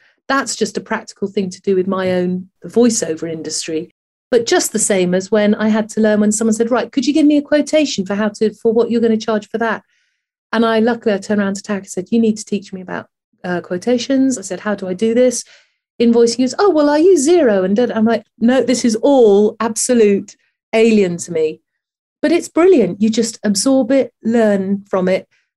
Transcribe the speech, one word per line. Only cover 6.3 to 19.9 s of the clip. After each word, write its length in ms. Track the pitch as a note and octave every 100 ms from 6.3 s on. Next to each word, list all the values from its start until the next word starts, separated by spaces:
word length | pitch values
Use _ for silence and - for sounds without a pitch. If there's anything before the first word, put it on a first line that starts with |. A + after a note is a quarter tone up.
someone 200 | G#3+ A3+
said, 160 | A3 A#3
"Right, 200 | A#3+ A#3
could 140 | - C4+
you 60 |
give 120 | D4 D4
me 120 | D4
a 40 |
quotation 640 | C#4+ D4+ C#4+ D#4 D4 - F#3+
for 100 | G3+
how 140 | G#3+
to, 240 | G#3 G#3+ -
for 180 | A#3
what 160 | A3+ A3+
you're 80 | A#3
gonna 160 | A3+ A3
charge 320 | A3 G#3+ G#3
for 100 | A3
that?" 240 | A3+ F#3 - _ _ _ _ _ _
And 140 | A3 A3+
I, 140 | A3+
luckily, 340 | A3 A#3+ A#3 G3
I 40 |
turned 200 | G3 G#3+
around 160 | G3 G3
to 80 |
Tack 200 | - G3+
and 40 | G3
said, 160 | - F#3
"You 80 | A#3
need 180 | A3+ G#3+
to 80 | -
teach 280 | G3+ G3
me 80 | F#3
about, 260 | F#3 F3 - _ _ _
uh, 180 | F#3 F3
quotations." 760 | - F3+ A3 B3 A#3 C4+ C4+ B3
I 40 |
said, 180 | F#3+ F3+
"How 140 | G#3+ G3+
do 120 | F#3
I 60 | F#3
do 180 | A3+
this?" 300 | A#3 B3+ A#3+ - - _ _ _ -
Invoicing 420 | A#3 A#3 A#3 A#3
is, 120 | B3+ -
"Oh, 100 | G4+
well, 180 | D#4 D4
I 80 | D4
use 300 | E4+ F4 C4+
Xero." 360 | F4 C4+ G3+
And 120 | F#3 G#3
da-, 180 | B3 A3+
I'm 100 | A3
like, 200 | A3 - _
"No, 240 | A3+ C4
this 200 | B3 B3+
is 120 | B3 A3
all 580 | D4 C#4 A3+ G3+ G#3 G#3+
absolute 760 | A3+ A3+ -